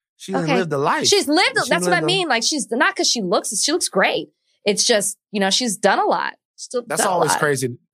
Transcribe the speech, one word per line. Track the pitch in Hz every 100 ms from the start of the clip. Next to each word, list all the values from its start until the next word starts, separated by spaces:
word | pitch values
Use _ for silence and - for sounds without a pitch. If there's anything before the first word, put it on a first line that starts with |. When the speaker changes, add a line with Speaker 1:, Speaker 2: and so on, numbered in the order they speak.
| _ _
Speaker 1:
She | -
done | 190
Speaker 2:
Okay. | 165 -
Speaker 1:
lived | 160
a | 147
life. | 147 302 247
Speaker 2:
She's | 403 254
lived | 302 453 508
a, |
Speaker 1:
She | 247
Speaker 2:
that's | 311 359
what |
I | 359
Speaker 1:
lived |
a | 320
Speaker 2:
mean. | 381 349
Like, | 233
she's, | - 311 208
not | 226 339 381
'cause | 330
she | 247
looks, | 185 226 - 208
she | -
looks | 339 -
great. | - 220 - 220 _ _ _ -
It's | 196
just, | - 226 196 - _
you | 202
know, | 190
she's | 175 254 185
done | 196 233
a | 403
lot. | 285 - - _ _
Still | - 247 240
Speaker 1:
That's | 151
Speaker 2:
done | -
a |
Speaker 1:
always | 180 165
Speaker 2:
lot. | -
Speaker 1:
crazy. | 151 139 127 127 _